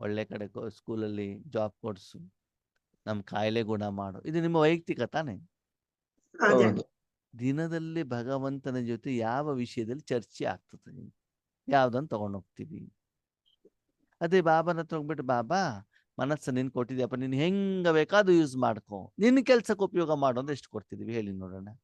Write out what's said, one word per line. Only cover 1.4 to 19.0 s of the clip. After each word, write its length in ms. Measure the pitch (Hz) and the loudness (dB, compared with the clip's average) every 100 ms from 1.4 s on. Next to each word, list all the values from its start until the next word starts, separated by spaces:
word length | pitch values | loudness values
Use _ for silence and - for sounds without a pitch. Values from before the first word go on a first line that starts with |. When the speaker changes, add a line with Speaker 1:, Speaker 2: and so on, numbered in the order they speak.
| 156 | -8
Speaker 1:
ಜಾಬ್ 260 | 113 107 - | -4 -4 -4
ಕೊಡ್ಸು, 380 | 113 98 - - 175 _ _ _ _ _ _ _ - | -10 -10 -14 -20 -20 _ _ _ _ _ _ _ -8
ನಮ್ 160 | 107 | -8
ಕಾಯಿಲೆ 400 | 95 107 107 113 | -6 -2 0 0
ಗುಣ 260 | 107 110 104 | -2 -2 -4
ಮಾಡು." 320 | 98 98 92 | -6 -8 -8
ಇದು 200 | - 160 | -6 -2
ನಿಮ್ಮ 160 | 170 165 | 2 4
ವೈಯಕ್ತಿಕ 460 | 156 165 165 151 | 4 4 -2 -4
ತಾನೇ? 340 | 117 147 156 95 160 _ _ _ _ _ _ _ _ - | -2 -4 -6 -8 -12 _ _ _ _ _ _ _ _ 2
Speaker 2:
ಅದೇ. 240 | - 127 | 6 8
Speaker 3:
ಹೌದು. 180 | 113 101 - _ _ _ _ 120 | 6 4 -4 _ _ _ _ -4
Speaker 1:
ದಿನದಲ್ಲಿ 640 | 127 139 165 165 160 165 | -2 0 -2 -4 -4 -4
ಭಗವಂತನ 760 | 143 120 120 135 135 139 135 127 | -4 -4 -2 -2 -4 -6 -4 -4
ಜೊತೆ 380 | 120 117 143 123 | -2 -4 -2 -2
ಯಾವ 360 | 110 123 151 | 0 -2 -2
ವಿಷಯದಲ್ಲಿ 480 | 135 120 - 110 135 | -2 -4 -4 -6 -6
ಚರ್ಚೆ 440 | - 123 101 - | -4 -4 -4 -6
ಆಗ್ತದೆ, 720 | 131 92 _ - - - - _ _ _ _ _ - | -6 -6 _ -20 -20 -20 -20 _ _ _ _ _ 0
ಯಾವ್ದನ್ನ 380 | 139 127 117 156 | 4 4 2 -4
ತಗೊಂಡ್ 300 | 110 104 98 | -4 -4 -8
ಹೋಗ್ತೀವಿ? 560 | - - 101 - - _ _ _ _ _ _ _ _ _ _ _ _ - | -12 -14 -14 -14 -16 _ _ _ _ _ _ _ _ _ _ _ _ -6
ಅದೇ 200 | 170 185 | 2 4
ಬಾಬಾನ 380 | 165 160 165 165 | 6 4 4 -2
ಹತ್ರ 180 | 160 160 | -2 -6
ಹೋಗ್ಬಿಟ್ಟು, 280 | 147 151 | -6 -4
"ಬಾಬಾ, 360 | 131 123 117 180 180 104 101 _ _ - | 0 0 0 0 0 -4 -12 _ _ -6
ಮನಸ್ಸು 320 | 131 147 - | -2 -2 -2
ನೀನ್ 200 | 127 131 | -2 -2
ಕೊಟ್ಟಿದ್ಯಪ್ಪ, 440 | 123 120 131 120 | -2 -4 -2 -2
ನೀನ್ 200 | 123 131 | -2 -2
ಹೆಂಗ 540 | 131 165 196 196 190 175 | 0 0 0 0 0 4
ಬೇಕಾದ್ರೂ 440 | 160 156 202 202 | 4 4 4 6
ಯೂಸ್ 240 | 170 151 127 | 6 6 2
ಮಾಡ್ಕೊ, 560 | 120 107 - 104 | 0 0 -6 -12